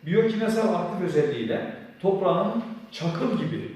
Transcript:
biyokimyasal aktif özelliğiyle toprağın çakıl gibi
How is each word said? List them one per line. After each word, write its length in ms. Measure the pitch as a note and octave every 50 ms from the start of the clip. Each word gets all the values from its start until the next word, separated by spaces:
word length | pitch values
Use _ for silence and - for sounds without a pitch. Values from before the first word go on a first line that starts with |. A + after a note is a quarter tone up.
| D3+
biyokimyasal 680 | D#3 F#3 A3 A#3 A3+ A3 G#3+ A3 G#3+ A3 A3 G#3+ - F#3
aktif 280 | F3 - - - F#3
özelliğiyle 720 | F3 E3 D3+ D3+ - - - A#2 G#2+ A2+ E3+ G#3 - - - - - - - -
toprağın 600 | - G3 F#3+ - G3 E3+ E3 F3+ G3+ G#3 A3 A#3 A#3 - - - - -
çakıl 460 | - - E3 E3+ D#3+ - - A#2+ -
gibi 340 | - - - E2 D#2 - - -